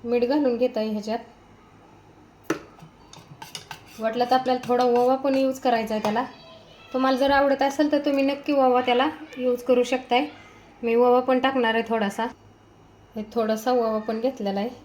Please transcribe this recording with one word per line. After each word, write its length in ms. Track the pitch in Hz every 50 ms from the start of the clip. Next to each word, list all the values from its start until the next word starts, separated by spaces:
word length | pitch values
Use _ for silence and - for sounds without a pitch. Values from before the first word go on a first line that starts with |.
| -
मीठ 200 | 233 240 240 240
घालून 340 | 240 285 302 285 254 240
घेत 120 | 226 254 247 247
आहे 140 | 220 214 220
ह्याच्यात. 300 | 214 214 202 214 220 233 - - - - - - - - - - - - - - - - - - - - - - _ _ - - - - - - - - - - - - - - - - - - - - - - - - - - - - - - - -
वाटलं 260 | 220 226 220 240 240
तर 80 | 240 254
आपल्याला 340 | 254 254 254 254 240 247
थोडा 160 | 233 247 247 247
ओवा 320 | 247 240 240 247 254 262
पण 200 | 262 269 277 269
यूज 240 | 269 269 262 262 262
करायचा 340 | - 254 240 226 220 214 220
आहे 100 | 214 214
त्याला. 200 | 214 214 226 262 - - - - - - - - - - - - - -
तुम्हाला 240 | 254 262 262 269
जर 140 | 247 277 277
आवडत 300 | 277 277 285 277 277 269
असेल 300 | 285 277 277 - 302 294
तर 140 | 302 285 294
तुम्ही 180 | 294 277 277 277
नक्की 300 | 277 285 285 - - 294
ओवा 280 | 277 262 254 247 247
त्याला 280 | 247 247 240 240 269 311 311 - - - -
यूज 260 | 262 247 254 247 240 -
करू 200 | - 254 247 247
शकताय. 440 | 240 262 254 - - 240 247 294 294 - - - - - - - - - - 233
मी 120 | 233 226
ओवा 240 | 233 247 247 247 254
पण 200 | 247 254 262 254
टाकणार 340 | 247 269 269 262 233 226 220
आहे 100 | 226 226 226
थोडासा. 360 | 226 220 208 196 202 - 220 254 - _ - - - _ _ _ _ _ - - - - - _ _
हे 80 | 220 208 - -
थोडासा 380 | 233 220 214 220 214 220 254
ओवा 280 | 254 247 226 220 220 214
पण 220 | 220 - 220 220
घेतलेला 380 | 226 262 262 - 202 196 196 202
आहे. 100 | 202 240 - -